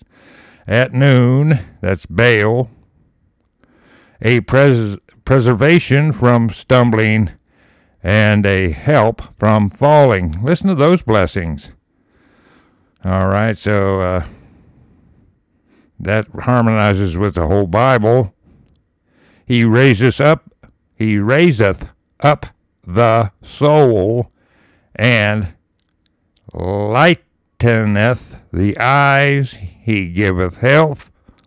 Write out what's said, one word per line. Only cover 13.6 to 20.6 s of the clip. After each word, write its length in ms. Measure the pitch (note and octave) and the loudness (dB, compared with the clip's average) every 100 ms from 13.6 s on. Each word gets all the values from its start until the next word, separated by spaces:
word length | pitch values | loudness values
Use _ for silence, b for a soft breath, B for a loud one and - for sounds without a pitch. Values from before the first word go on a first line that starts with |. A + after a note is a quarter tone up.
| G2+ G#2 G2 F#2+ | -4 -2 -2 -2
uh, 240 | F2+ F2+ - b b b b b b b b b b _ _ _ b b b - | -2 -4 -6 b b b b b b b b b b _ _ _ b b b -12
that 260 | F#2+ G#2+ G#2 G#2 | -6 -4 -4 -6
harmonizes 800 | B2 B2 A2+ A2 G#2 G2 G2 E2 | -2 0 2 2 0 0 -2 -4
with 160 | G2+ | -4
the 120 | F2 D#2+ | -2 -2
whole 200 | G2+ F#2+ | 0 0
Bible. 680 | G2+ C3 B2 G#2+ B2 G2+ - _ _ _ _ _ _ _ b b b | 0 2 2 2 0 -2 -8 _ _ _ _ _ _ _ b b b
"He 180 | b B2 | b 0
raiseth 580 | A#2 A2+ C3+ G2+ B2 - | 2 4 4 4 0 2
up, 300 | D3 D#3+ - _ | 0 0 -4 _